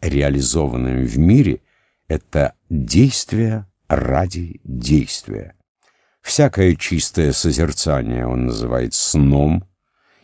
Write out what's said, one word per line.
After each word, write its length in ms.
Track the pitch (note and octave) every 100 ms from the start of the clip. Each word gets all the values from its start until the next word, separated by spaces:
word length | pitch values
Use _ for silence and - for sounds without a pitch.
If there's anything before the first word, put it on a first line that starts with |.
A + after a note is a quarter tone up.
реализованным 1040 | - C#2 C#2+ C#2 C2 E2+ C#2+ A#1+ B1+ B1+ B1
в 120 | B1
мире, 440 | E2+ B2+ G#2 - _ _ _ _ -
это 460 | D2+ _ D#2 C#2+ - -
действие 1000 | D#2 A#1+ F2 C3 - - A2 A2+ A2 G2+ _ -
ради 720 | C#2+ B1+ C2+ F2+ F2 E2+ -
действия. 920 | - B1+ A#1+ D3+ - - - G#1 G1+ _ _ _ _ _ _ _
Всякое 560 | - - C3+ G2 F#2 E2
чистое 560 | - E2+ - - D2+
созерцание 960 | - E2+ D2+ E2 - D#2+ C#2 A#1 A#1+ A#1+
он 180 | B1
называет 480 | B1 A1 A#1 B1 A#1
сном 720 | - - D#2+ C#2 C#2 D2 F2 - _ _ _ _ _